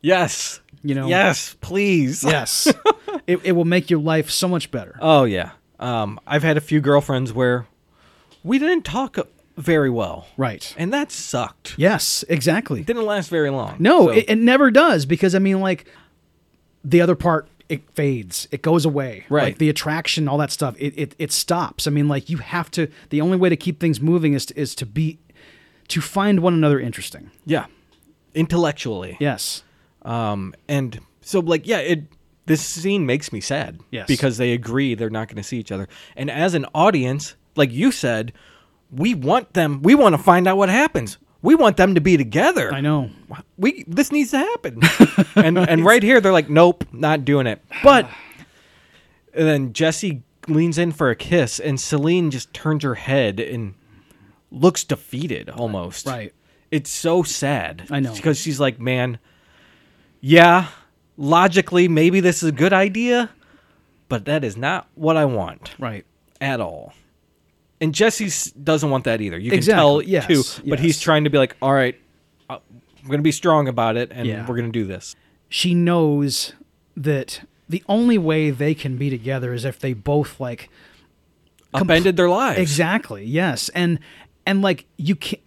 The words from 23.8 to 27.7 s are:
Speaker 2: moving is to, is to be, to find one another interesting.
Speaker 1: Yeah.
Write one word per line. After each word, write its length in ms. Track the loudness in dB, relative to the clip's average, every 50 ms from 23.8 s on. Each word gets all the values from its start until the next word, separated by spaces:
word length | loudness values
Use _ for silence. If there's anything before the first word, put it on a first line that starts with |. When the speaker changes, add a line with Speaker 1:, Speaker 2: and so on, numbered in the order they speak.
| -2 -2 0 0
Speaker 2:
moving 320 | 0 0 0 2 2 0 0
is 120 | 0 -4 -8
to, 120 | -8 -8
is 160 | -8 -6 -6
to 100 | -10 -12
be, 320 | -8 -4 -4 -4 -4 -4 _ _ _ _ _ -20 -20 _ _ _ _ _ _ _ _
to 140 | -6 -6
find 400 | -6 -4 -4 -2 2 2 2 2
one 140 | 2 2 2
another 240 | 4 4 2 2 0
interesting. 520 | -2 -6 -8 -10 -12 -14 -16 -18 -20 -20 _ _ _
Speaker 1:
Yeah. 220 | -4 -4 -4 -4 -8